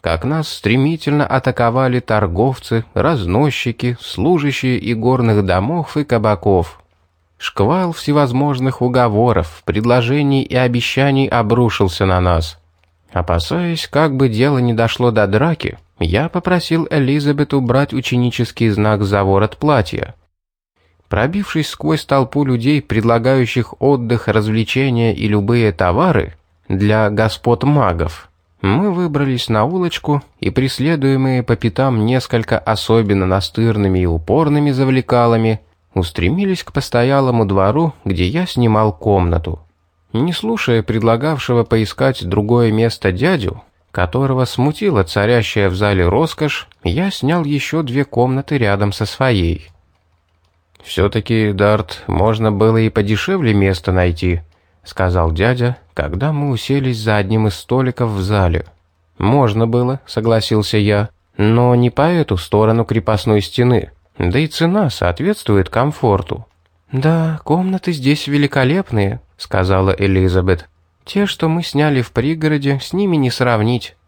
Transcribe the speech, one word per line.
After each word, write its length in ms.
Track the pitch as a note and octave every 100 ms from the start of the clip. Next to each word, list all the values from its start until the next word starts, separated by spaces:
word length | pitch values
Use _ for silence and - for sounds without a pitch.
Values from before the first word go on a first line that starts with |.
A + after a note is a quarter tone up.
как 240 | E2 E2 B2
нас 220 | D#3+ D#3
стремительно 760 | - G2+ A#2+ C#3 E3 - D3 C#3+
атаковали 720 | C3 B2+ B2 A#2+ B2 C3 B2
торговцы, 840 | - G#2+ G2+ E2+ B2 C3 - A2+ A2+
разносчики, 1040 | - B2 D#3 F2 G2 D3 - B2+ A2+ B2 B2
служащие 800 | - - B2 F3 C#3+ B2+ C3 B2 -
игорных 500 | A2+ A#2 B2+ A#2 G#2
домов 540 | F#2+ F2+ G#2 E3+ D3+ D3+
и 80 |
кабаков. 720 | D3 A#2 G#2+ G2+ - F#2+ E2 - _ _ _ _ _ _
Шквал 540 | - - G2 F3 F3+
всевозможных 920 | D#3+ - D3 C#3 B2 C#3+ C3 C3 -
уговоров, 800 | B2 B2 A#2+ G#2 A#2+ G#2 E2+ -
предложений 760 | - G#2 A2+ B2 A#2 C#3+ C#3+ C3+
и 120 | B2+
обещаний 760 | B2 B2+ A#2+ - - C#3 C3+ C3+
обрушился 760 | B2 G#2+ A#2 A#2+ - G2 -
на 160 | F#2+ F2+
нас. 380 | F2+ E2+ D#2+ - _ _ _ _ _
Опасаясь, 760 | - E2+ E2+ - E3 F3 E3 -
как 280 | C#3+ D#3+ C3
бы 120 | C3+
дело 300 | G#2+ C#3 C#3
не 160 | A#2+
дошло 360 | A2+ A#2 - B2
до 160 | A2 G2+
драки, 520 | G#2 D#3 E3 - - _ _
я 300 | E2+ F#2+ D#3+
попросил 580 | F3+ F3 F3+ - E3 D#3+
Элизабет 640 | D3+ C3 D3 C#3+ C#3+ C#3+
убрать 400 | C#3 B2 B2 C#3+
ученический 720 | - B2 B2 B2 - A#2 - A2+
знак 340 | G2+ G#2+ G#2
за 220 | G2+ G2+
ворот 320 | G2 G2 G#2+ -
платья. 580 | D3 C#3+ F#2 - - - _ _ _ _ _ _ _ _ _
Пробившись 640 | F2+ B2+ F#3+ G3 D#3+ D3+
сквозь 340 | - D3+ D#3
толпу 400 | - C#3 B2+ C#3+
людей, 380 | C#3 B2 A#2+ D3+
предлагающих 1000 | - G#2 A2+ A#2 A#2+ C3+ A#2+ - A2 -
отдых, 480 | C3+ C#3 A#2 A#2+ -
развлечения 840 | A2 G#2+ A2 A2 B2+ C3+ A#2+ A#2
и 120 | G2+ G#2+
любые 460 | G#2 G2+ A#2+ A2
товары 640 | - F2+ F#2+ F3+ C3 - - _ _ _
для 400 | G2 G#2 A2 G#2+
господ 540 | G#2 A2 - - A#2+
магов, 680 | C3 D3 G#2+ E2+ E2 D#2+ - _ _ _
мы 320 | G2 A#2 G3+
выбрались 560 | F3 F3+ D3 C#3 B2 -
на 160 | A2
улочку 580 | A#2 F#3 F3 - - C#3+ - _
и, 120 | -
преследуемые 920 | A#2 C3 - C3+ E3 C3+ C3+ C3 B2+
по 140 | A#2+ A#2
пятам 480 | A#2 - C3+ A#2
несколько 540 | G#2+ B2+ - A#2+ A2 A#2
особенно 680 | - G#2+ - A2+ G#2 G2
настырными 760 | F#2 F#2+ F#2 - A2+ G#2+ G2 F#2
и 60 | F2+
упорными 640 | E2 D#2+ A#2+ D#3 D3 D3
завлекалами, 880 | C3 C3+ C3 B2+ B2 A#2+ A2+ A2+ A2 _ _ _
устремились 680 | - E2+ - F2 E3 G3+ F#3
к 100 | -
постоялому 760 | - - A#2+ B2 C#3 C3 A#2+ G2+
двору, 480 | G2 F#2+ B2+ E3 -
где 220 | - F2 F2+
я 180 | D3+
снимал 480 | F3+ - A#2+ G#2+ A2
комнату. 680 | F2 - G2 F2 E2+ E2+ D#2+ - _ _ _ _
Не 220 | A2 D#3
слушая 480 | E3 G#3+ A3+ - A#2
предлагавшего 840 | G#2 A2+ A2+ A#2 D3 D3+ - A#2+
поискать 600 | A2+ A2+ G#2+ - C3+ B2+ F2+
другое 440 | F#2 G#2 A#2+ A#2
место 420 | G#2+ A2+ - G2
дядю, 500 | F#2 D3 F3+ F#2+ - - _ _
которого 540 | - F2+ B2 C3+ C3
смутила 600 | B2+ - C3+ D3+ G#3 C3
царящая 680 | F#2 - G#2 A#2+ A2 - G2
в 40 |
зале 320 | F#2 G#2 G2 F2
роскошь, 600 | G#2 D#3+ - D3+ - - _
я 260 | - G2+ F#3+
снял 340 | - B2+ F3
ещё 380 | D3 D3 - D#3
две 220 | D3 B2+
комнаты 540 | C#3 - B2+ C3 - C#3+
рядом 340 | A2 G2+ G#2
со 140 | - G#2+
своей. 640 | - C3 A2 E2+ D#2+ - _ _ _ _ _ _ _ _ _ _ _
«Всё-таки, 720 | - - G2+ A2 - A2+ G#2+
Дарт, 520 | G2 G2+ G#2+ - - -
можно 460 | - G#2+ A2 A2
было 240 | G2+ A2 A2+
и 140 | A2
подешевле 640 | A2 G2+ G#2+ - F#3+ C3
место 380 | G2+ F#2+ F#2 -
найти», 500 | F#2 F2+ E2+ F#2 E2+ - _ _ _
сказал 480 | - - F#2 F2+ E2
дядя, 460 | D#2+ A2 B2 A#2+ B2 _
когда 380 | - D2 F2 C#3
мы 180 | D3+ C#3+
уселись 480 | A#2+ - C#3 C3 A#2
за 180 | A2 G#2
одним 300 | G2 A2 G#2+
из 80 |
столиков 560 | F#2 - B2+ B2+ - A#2
в 100 | G#2
зале. 460 | F#2 G#2 F2+ E2 - _ _ _ _ _
«Можно 480 | G2+ C#3 B2 G#2 A2+
было», 340 | A#2+ B2 C3 -
согласился 680 | - A2+ A2+ G#2+ G#2+ G2+ A2
я, 320 | G#2 G2+ G#2+ _ _ -
«но 360 | G#2 A#2 B2
не 140 | B2 B2
по 140 | -
эту 340 | D3+ F3 D3 F#2
сторону 480 | - G#2 G#2+ A2+
крепостной 560 | A2+ A2 - A2 - G#2+
стены, 520 | G2 - B2 A#2+ - _ _ -
да 200 | F2+ G#2
и 80 | D#3
цена 440 | - E3 G3+ E3+
соответствует 800 | - F2 E2+ E3+ G#3 - G2 F#2
комфорту». 760 | A2 C#3 D3+ B2 F#2+ - - - _ _ _ _
«Да, 480 | C3 D3 E3 D#3+ D#3
комнаты 480 | - E3 F#3 F#3+ -
здесь 340 | D#3+ C3 D3+ -
великолепные», 920 | D3 C#3+ C#3+ C3 F3 F#3+ A2 F#2+ A#2 _ _
сказала 560 | - F#2+ F#2 F#2+ F#2+ F#2+
Элизабет. 720 | G2 F#2+ F#2 F#2 F#2 F2 - _ _ _
«Те, 220 | - G3+ G3+
что 220 | - D#3+
мы 140 | E3
сняли 400 | E3 C#3 D3+ C#3
в 80 | A#2
пригороде, 720 | - B2+ D#3+ D#3 D3+ C#3 C#3
с 100 | -
ними 240 | F3+ G3+ E3
не 140 | C3
сравнить. 640 | - B2 A2+ G#2+ B2 - _